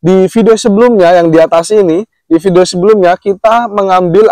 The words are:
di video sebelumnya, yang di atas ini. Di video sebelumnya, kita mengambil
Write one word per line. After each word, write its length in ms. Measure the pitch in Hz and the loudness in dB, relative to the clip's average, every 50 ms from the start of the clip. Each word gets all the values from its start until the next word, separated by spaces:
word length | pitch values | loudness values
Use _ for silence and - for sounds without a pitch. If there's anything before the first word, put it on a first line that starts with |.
| - | 0
di 240 | 165 185 190 185 185 | 0 0 2 0 0
video 240 | - 226 220 220 226 | 0 0 0 2 0
sebelumnya, 640 | 208 - 226 196 202 240 247 240 208 180 170 180 | 0 0 -2 0 2 0 0 2 2 2 2 2
yang 160 | 175 170 165 160 | 2 0 2 2
di 80 | 165 | 2
atas 320 | 160 - - 165 170 - 214 | 0 2 0 -4 -2 -2 -2
ini. 320 | 214 202 175 160 175 220 _ _ _ _ _ | -2 0 0 -2 -4 -6 _ _ _ _ _
Di 80 | 165 | -4
video 240 | 165 160 196 175 175 | -2 -2 0 0 0
sebelumnya, 560 | 185 - - 180 175 208 220 208 185 175 180 | 0 0 -4 -4 0 0 2 2 2 0 -2
kita 560 | 185 _ 208 196 185 - 220 220 233 240 226 202 | -2 _ -6 -6 -2 -2 -2 0 0 -4 -4 -6
mengambil 560 | 208 196 190 185 185 185 175 165 196 214 214 | -4 -2 0 0 0 0 0 0 0 2 2